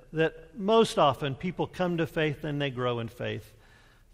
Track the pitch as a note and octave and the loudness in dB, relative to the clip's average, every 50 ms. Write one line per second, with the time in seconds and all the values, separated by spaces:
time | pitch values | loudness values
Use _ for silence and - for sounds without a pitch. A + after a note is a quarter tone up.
0 | - - E3 D#3 D#3+ D#3+ - - - - - A#3+ F#3+ G#3 A3+ A#3 A3 - - G3 | -20 -8 -2 0 0 0 -2 -8 -20 -18 -12 -6 0 4 6 6 4 4 4 4
1 | D#3 C#3+ B2+ - D#3 C#3 B2+ - F3+ F#3 - - D#3 - - - F3+ F3 F3 E3 | 4 4 4 2 -4 -4 -4 -4 -6 -6 -4 -4 -6 -6 -2 -2 -2 0 0 0
2 | D#3+ - - E3 D#3 D#3 C#3 - - D3+ C#3+ C#3+ C#3+ C#3 A#2+ B2 B2+ B2 A#2+ A#2 | -2 -2 0 -2 -2 -2 -2 -4 -6 -6 -4 -2 -4 -4 -4 -2 -2 -2 -2 -2
3 | A2+ A2+ - - A2+ A2 G#2+ G#2 - - - - - - - - - - _ _ | -6 -8 -8 -8 -6 -6 -6 -8 -10 -14 -20 -20 -20 -20 -20 -20 -20 -20 _ _
4 | _ _ | _ _